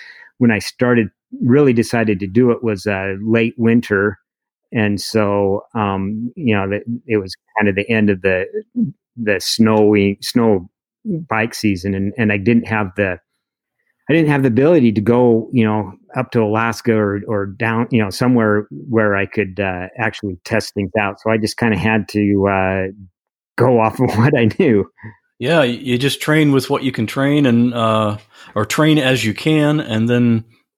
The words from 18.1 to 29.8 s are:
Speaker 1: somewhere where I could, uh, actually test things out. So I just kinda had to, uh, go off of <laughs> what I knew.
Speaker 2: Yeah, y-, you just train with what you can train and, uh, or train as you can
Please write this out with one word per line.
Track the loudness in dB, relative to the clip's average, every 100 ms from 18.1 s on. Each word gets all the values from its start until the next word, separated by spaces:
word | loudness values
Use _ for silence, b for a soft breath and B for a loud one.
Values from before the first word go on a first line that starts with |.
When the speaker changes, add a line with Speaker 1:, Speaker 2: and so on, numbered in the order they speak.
Speaker 1:
somewhere | -2 0 2 2 0 -4
where | -12 -4 0 0 0
I | -2
could, | -4 -4 -4
uh, | -4 -6 -8 -6
actually | -6 -6 -8 -8
test | -4 -4 -4
things | -6 -4 -2
out. | -2 -4
So | -2
I | 0
just | -2 -2
kinda | 0 0
had | 0 0 -2
to, | -2 0 2 2
uh, | 0 0 -2 -6 -10 -20 _ _ _ _ 0
go | 2 4
off | 2 0
of | 0
<laughs> | 2
what | 2 4
I | 2 2
knew. | 2 2 0 _ -20 B B -8
Speaker 2:
Yeah, | -2 0
y-, |
you | 0 -2 -2 -2
just | -2 -2
train | 0 2 4
with | 2 0
what | -2
you | -2
can | -4 -4
train | -2 0 2 2
and, | 4 2
uh, | 0 0 0 0 -4 B B B
or | -6
train | -4 0 2 2
as | 2 0
you | -2
can | -2 0 2 2 0